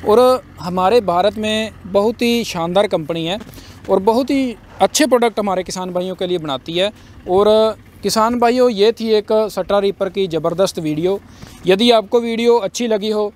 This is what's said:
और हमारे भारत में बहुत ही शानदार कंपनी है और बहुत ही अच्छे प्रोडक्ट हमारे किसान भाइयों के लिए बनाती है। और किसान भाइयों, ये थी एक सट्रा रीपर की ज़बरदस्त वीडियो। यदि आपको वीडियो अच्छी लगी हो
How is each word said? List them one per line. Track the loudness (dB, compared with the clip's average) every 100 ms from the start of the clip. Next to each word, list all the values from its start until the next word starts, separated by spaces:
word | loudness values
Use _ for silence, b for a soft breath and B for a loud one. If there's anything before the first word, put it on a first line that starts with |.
| 4
और | 4 4 2 -4 -12
हमारे | -6 0 2 2
भारत | 2 0 0 -2
में | -4 -2 -4 -10 -4
बहुत | 0 0 0
ही | 0 0
शानदार | -2 -6 -2 0 2
कंपनी | -2 -4 -6 -4
है | -6 -10 B B B 0
और | 0
बहुत | 2 0 0
ही | -2 -2 -6 -18 -2
अच्छे | -2 2 2
प्रोडक्ट | 2 2 0
हमारे | -2 -4
किसान | -4 -8 -6
भाइयों | -6 -6 -6
के | -4
लिए | -4
बनाती | -4 -8 -6
है। | -4 -4 -6 B B -2
और | 2 4 4 2 -2 -16 -8
किसान | -4 0 0 2
भाइयों, | 0 2 2
ये | 4 0
थी | 2 0
एक | -2 2
सट्रा | 0 0 -4 -2 0
रीपर | 0 -4 -6
की | -4 -4
ज़बरदस्त | -2 -4 0 -2 -2
वीडियो। | -6 -2 -2 -4 -8 B B B 0
यदि | 2 4
आपको | 4 2 -2
वीडियो | 0 0 2 2
अच्छी | 0 -6 -2
लगी | -2 -2
हो | -4 -4